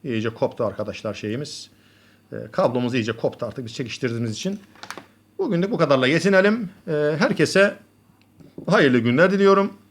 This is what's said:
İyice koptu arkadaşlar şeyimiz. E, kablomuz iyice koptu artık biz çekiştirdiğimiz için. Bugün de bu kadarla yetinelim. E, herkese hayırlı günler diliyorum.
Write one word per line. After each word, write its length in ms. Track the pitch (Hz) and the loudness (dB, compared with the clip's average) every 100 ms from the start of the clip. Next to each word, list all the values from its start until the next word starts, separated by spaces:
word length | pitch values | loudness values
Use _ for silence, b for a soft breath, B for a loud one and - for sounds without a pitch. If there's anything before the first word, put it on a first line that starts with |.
İyice 260 | 147 113 110 | -4 -4 -4
koptu 360 | - 127 - 113 | -4 -4 -2 -6
arkadaşlar 480 | - 107 95 110 | -4 -10 -8 -10
şeyimiz. 560 | 101 107 117 147 - - b b b b b _ | -8 -8 -8 -8 -14 -18 b b b b b _
E, 40 | - 110 | -14 -8
kablomuz 420 | - - 123 123 | -2 0 0 -2
iyice 180 | 127 110 | -2 -2
koptu 340 | 110 143 - 117 | -2 -4 -4 -10
artık 200 | 117 117 | -10 -12
biz 80 | |
çekiştirdiğimiz 580 | - 120 - 127 117 117 | -10 -10 -6 -6 -4 -6
için. 280 | 104 180 202 - B B B B B _ - | -6 -8 -8 -14 B B B B B _ -8
Bugün 240 | 196 175 | -2 -2
de 100 | 190 | -2
bu 60 | 247 | 0
kadarla 300 | 160 135 127 | 2 4 4
yetinelim. 640 | 160 175 190 196 226 190 - - | 2 4 4 4 0 -4 -12 -6
E, 280 | 151 147 151 | -2 0 0
herkese 560 | 214 202 151 190 202 - _ _ _ _ _ _ - - - | 0 2 2 4 2 0 _ _ _ _ _ _ -20 -14 0
hayırlı 300 | 202 147 123 | 4 4 4
günler 320 | 117 123 185 | 2 4 4
diliyorum. 420 | 196 196 196 202 - _ | 6 6 6 2 -4 _